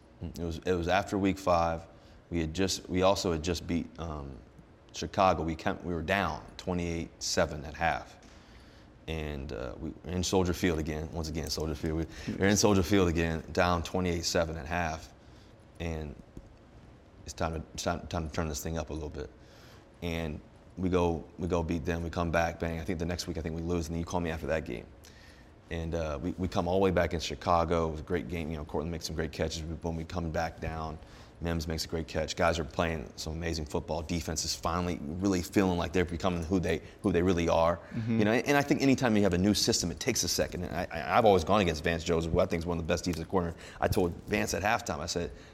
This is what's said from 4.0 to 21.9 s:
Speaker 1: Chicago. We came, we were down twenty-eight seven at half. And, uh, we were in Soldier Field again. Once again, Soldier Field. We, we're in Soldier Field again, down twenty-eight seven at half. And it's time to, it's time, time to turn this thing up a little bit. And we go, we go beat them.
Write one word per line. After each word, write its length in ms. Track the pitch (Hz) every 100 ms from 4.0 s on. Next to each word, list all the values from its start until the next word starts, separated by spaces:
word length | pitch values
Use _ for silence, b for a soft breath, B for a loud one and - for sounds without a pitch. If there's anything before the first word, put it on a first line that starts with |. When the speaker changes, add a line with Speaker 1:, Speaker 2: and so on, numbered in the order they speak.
| 82 76 69 64 - - - - -
Speaker 1:
Chicago. 500 | - 87 - 95 85
We 120 | 82 82
came, 220 | 104 92
we 100 | 82
were 80 | 85
down 400 | 78 98 87 76 - -
twenty-eight 520 | - 90 87 85 - -
seven 440 | - - 80 80 71
at 100 | 71
half. 400 | 82 67 - - B B B B B B B - -
And, 460 | 80 76 73 69
uh, 180 | 55 62 -
we 120 | 80 -
were 80 | -
in 120 | 90
Soldier 300 | 90 98 90
Field 260 | 85 92 80
again. 280 | 76 78 80
Once 160 | 85 78
again, 200 | - 71
Soldier 260 | - 80 78
Field. 240 | 80 80
We, 340 | 80 - - -
we're 100 | 98
in 100 | 104
Soldier 260 | 107 98
Field 240 | 92 101 90
again, 340 | 82 82 80 -
down 300 | 82 90 87
twenty-eight 420 | 82 92 90 85 78
seven 320 | 90 82 80
at 80 | 69
half. 420 | 85 82 82 - - B B B B - -
And 340 | 85 80 76 71 - - - - - - - - - -
it's 100 | -
time 200 | - 85
to, 80 | 80 -
it's 100 | -
time, 180 | 90 82 78
time 180 | 90 80
to 60 | -
turn 140 | 82
this 120 | 73
thing 160 | 82 82
up 120 | -
a 40 |
little 160 | 76 76
bit. 200 | 73 - - B B B B B -
And 380 | 85 82 80 82 - - - -
we 120 | 90
go, 340 | 90 87 82 - -
we 80 | 87
go 160 | 87
beat 220 | 82 85
them. 180 | 80